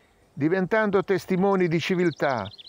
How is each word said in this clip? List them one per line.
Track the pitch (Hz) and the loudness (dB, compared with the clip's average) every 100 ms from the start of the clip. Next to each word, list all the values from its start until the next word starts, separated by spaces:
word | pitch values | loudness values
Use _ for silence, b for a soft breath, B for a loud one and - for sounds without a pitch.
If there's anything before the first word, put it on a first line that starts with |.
| b b b | b b b
diventando | - 151 190 180 220 214 190 | -4 0 0 0 0 2 0
testimoni | 175 185 - 185 196 196 180 | 0 -2 0 0 2 2 2
di | 165 | 0
civiltà, | - 180 180 147 151 123 92 - | 0 0 0 0 -2 -2 -6 -12